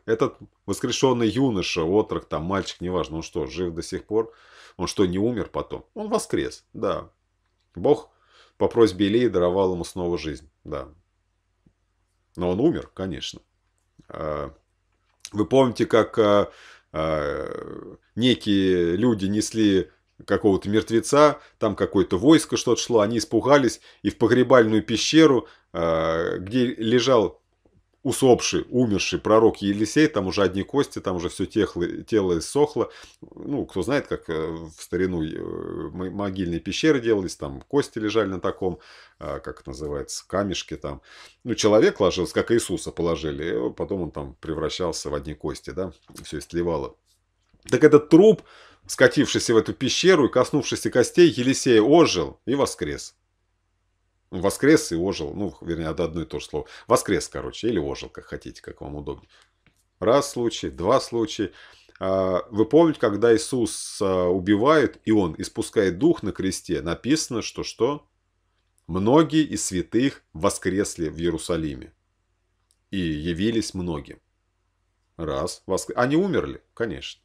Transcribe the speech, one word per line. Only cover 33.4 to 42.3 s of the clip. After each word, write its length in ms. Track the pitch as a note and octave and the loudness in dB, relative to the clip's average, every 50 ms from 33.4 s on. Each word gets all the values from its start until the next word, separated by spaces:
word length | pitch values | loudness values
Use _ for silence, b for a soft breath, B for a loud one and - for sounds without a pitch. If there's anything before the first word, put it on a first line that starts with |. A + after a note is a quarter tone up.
| - - C#3+ B2+ F2 | -10 -8 -6 -6 -6
кто 160 | - - F#2+ E2+ | -6 -4 -4 -4
знает, 260 | A2+ C#3+ C#3 - - | -2 -2 -4 -4 -4
как, 200 | F2 D2+ - - | -8 -8 -8 -6
э, 200 | D#2+ D#2 D#2+ E2 | -6 -6 -6 -6
в 240 | E2 E2 E2 D#2 D#2 - | -8 -10 -12 -16 -18 -18
старину, 440 | - - - F2 F#2 F#2 F2+ E2+ D#2+ | -12 -6 -4 -2 -2 -2 -2 -4 -6
э, 680 | D#2 - - - G1+ G1+ G1+ G1+ G1+ E2+ E2 D#2 D#2 D#2+ | -6 -6 -8 -10 -10 -10 -10 -10 -10 -10 -10 -10 -10 -10
мо-, 180 | F2 F#2 F#2 | -10 -10 -8
могильные 500 | F#2 G2+ G2+ G2 F#2+ F#2+ F#2 E2+ E2+ E2 | -8 -6 -6 -6 -4 -4 -4 -4 -4 -6
пещеры 400 | - G2 F2+ - - D#3+ D3 C3 | -6 -6 -4 0 2 2 2 2
делались, 360 | A2+ A#2 A2 G2+ F#2 D#2+ - | 2 0 0 0 0 -4 -8
там 260 | - - C#2+ C#2 C2+ - | -10 -10 -10 -10 -12 -10
кости 380 | _ - C#3+ C#3 - - A#2 | _ -2 -2 -2 -2 -4 -6
лежали 280 | G#2+ G#2 G#2 A2+ G#2 G2 | -4 -2 0 0 0 -2
на 120 | F#2+ F2 | -2 -4
таком, 400 | - G2 - - G2 F#2 E2+ - B B B B B B B B | -4 -4 -4 -2 -4 -4 -4 -6 B B B B B B B B
а, 180 | D#2 D2+ C#2+ C2+ | -10 -10 -8 -8
как 220 | - - - - | -10 -12 -14 -14
это 100 | - C#2+ | -14 -16
называется, 540 | C2 C2 D2+ D2 D2 C#2+ C2 - - - - | -12 -10 -10 -8 -8 -8 -8 -10 -12 -14 -10
камешке 500 | - - F#2+ G#2 G2 E2+ - - - D#2+ | -6 -4 -4 -2 -2 -4 -6 -8 -10 -12
там. 240 | D2 - D2 C#2 C2+ B B B B B B B B - | -12 -10 -10 -12 -12 B B B B B B B B -8
Ну, 100 | B2 A2 | -6 -4
человек 460 | - - G#2+ G#2 A2 D3 G3+ - - | 0 2 4 6 6 6 4 4 2
ложился, 340 | G2+ F2+ E2 F#2 E2+ - | 0 0 2 0 -4 -2